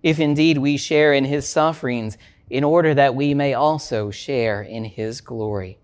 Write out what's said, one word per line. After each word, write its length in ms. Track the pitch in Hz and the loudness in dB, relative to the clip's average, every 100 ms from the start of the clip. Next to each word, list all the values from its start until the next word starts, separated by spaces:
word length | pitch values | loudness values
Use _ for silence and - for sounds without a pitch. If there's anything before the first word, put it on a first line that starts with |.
if 160 | 165 156 | 0 2
indeed 380 | 151 147 160 147 | 0 4 2 2
we 200 | 143 143 | 0 -2
share 360 | - 151 151 | 0 2 4
in 120 | 139 135 | 4 2
his 220 | 147 135 | -2 -2
sufferings, 680 | - 156 160 131 120 110 107 - _ - | 0 0 0 -4 -4 -6 -10 -20 _ -8
in 140 | 127 | -2
order 300 | 147 165 156 | 2 4 4
that 220 | 143 139 131 | 4 4 2
we 180 | 143 | 0
may 200 | 143 143 | 0 0
also 560 | 127 151 156 - 113 104 | 2 0 0 -4 -4 -4
share 500 | 98 - 135 113 101 | -8 -4 -2 0 -2
in 220 | 104 113 | -6 -10
his 380 | 110 98 110 117 | -10 -8 -8 -8
glory. 560 | - 117 107 104 92 - | -12 -8 -6 -6 -8 -14